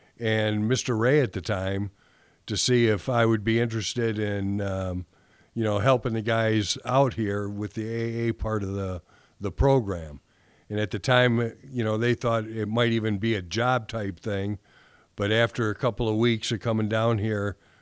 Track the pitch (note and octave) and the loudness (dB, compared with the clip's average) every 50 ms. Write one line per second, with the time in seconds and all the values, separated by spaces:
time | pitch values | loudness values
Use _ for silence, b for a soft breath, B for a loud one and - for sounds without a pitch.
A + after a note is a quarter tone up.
0 | b b b b A#2 A2+ A2 A2 G#2+ G#2+ G#2+ G#2+ G#2+ A2 B2+ A#2+ - - B2 A2 | b b b b -2 0 0 2 2 0 0 0 0 0 0 0 0 -2 0 2
1 | A2+ B2 C#3 D#3 C3+ A2 - G2+ E2 - G#2+ F#2+ F#2+ F#2+ G2 G2 G#2 G2 - b | 2 4 4 4 2 2 -2 -4 -4 -2 -2 -2 -2 -2 -2 -2 -4 -6 -8 b
2 | b b b b b b b b b - A2 F#2+ - - B2+ A#2+ A#2+ A2+ G#2+ G2 | b b b b b b b b b -6 -4 -2 0 2 4 4 4 4 2 2
3 | - - B2+ A#2+ A#2 A2+ A2+ A2 G2+ A2 A2+ A2+ A#2+ A#2 A2 A2+ G2+ - - A#2+ | 0 0 2 2 4 4 4 2 2 2 2 2 2 0 -2 -4 -6 -4 -4 -2
4 | A#2 A2+ A2 G#2 G#2+ G#2 G#2 G2+ G2 G2 G2+ G2+ G2+ G2 F#2+ F#2+ F#2+ F#2 F2+ F2+ | -2 -2 0 -2 -2 -2 -2 -2 -2 -2 -2 -2 -2 -2 -2 -4 -4 -4 -4 -6
5 | F2 _ b b b b b b b b b A#2+ A2+ G#2+ G#2 G#2 G2+ C3 C3 B2 | -8 _ b b b b b b b b b -2 -2 0 0 2 2 2 2 2
6 | - B2+ A2+ A2+ G#2 A2 A2+ A2+ A2+ A2 A2 A2 G2+ - - - - - B2 C3+ | 2 -2 -4 -2 0 0 0 2 2 2 2 2 2 0 -4 -6 -4 0 2 2
7 | C#3 C3 F#2+ - A2 G2+ G2+ G2+ G#2 G2+ G#2 G2+ G#2 G2+ - A2+ G#2+ A2 A2+ A#2 | 2 2 0 -2 -2 -2 -2 -2 -4 -6 -6 -6 -6 -6 -6 -6 -6 -4 -4 -4
8 | A#2 A#2 A2+ A#2 A#2 A#2 A2 - - A2 A2 G#2+ G2 F#2+ G2 G2 G2 F#2+ F#2 F2 | -4 -4 -2 -2 -2 -2 -2 -2 -2 -4 -2 -2 -2 -2 -4 -4 -4 -4 -6 -6
9 | - b b b b b b b G2 G2 F2 - C3 C#3 C3+ C3+ A2+ G2 F#2+ E2+ | -10 b b b b b b b -8 -6 0 2 4 4 4 4 2 0 -4 -6
10 | D#2+ D2+ D2 C#2+ _ b b b b b b b b b G#2+ G#2 G#2+ G2+ - G#2 | -6 -10 -14 -16 _ b b b b b b b b b -4 -2 -2 -2 -4 -4
11 | - - B2+ B2 B2 B2 A#2 A#2 A#2+ A2+ - - - C#3 C#3 B2 A2+ A2 A2 A2 | 0 2 4 4 6 4 4 2 0 -2 -4 -10 -16 -8 -4 -2 0 0 0 2
12 | A#2 A#2+ A#2+ A#2 - A#2+ A#2 A2+ A2 A2 A2 A2 G#2+ G2+ G#2+ A#2+ A#2+ A#2+ A#2 A2+ | 2 2 2 2 0 0 0 0 -2 -4 -4 -4 -4 -2 0 2 2 2 2 2
13 | G#2+ A2 G#2 G2 G2 A2+ A2 G2+ F2+ E2+ E2 A2 A#2 B2+ B2+ B2 A2+ - - A2+ | 2 0 0 0 0 0 0 0 -2 -4 -4 -2 0 0 0 0 -2 -4 -8 -6
14 | G#2 G2 F#2 E2+ - A2 G2+ G2 G2 G2+ G#2 G2 b b b b b b b b | -6 -6 -8 -8 -6 -4 -4 -2 -2 -2 -4 -6 b b b b b b b b
15 | b b b - G#2 G#2 G#2+ A2+ A#2 A2+ - - A#2 G#2+ G#2 - - B2+ G#2+ - | b b b -2 0 2 4 4 2 2 0 -2 -2 -2 -2 -2 -2 -4 -2 -2
16 | A#2+ A2 A2 G#2+ A#2 A#2+ A#2 A2 - - A#2+ G#2+ - A#2 A2+ A2 G#2+ G#2 A2 A2 | -2 0 2 2 2 2 2 0 -2 -4 -4 -4 -2 -2 0 0 0 0 0 0
17 | A2+ A#2 A#2 G#2+ G2 A2 G#2+ G#2 G2+ G2+ F#2+ b b b b b | 2 2 2 0 0 -2 -2 -2 -2 -4 -6 b b b b b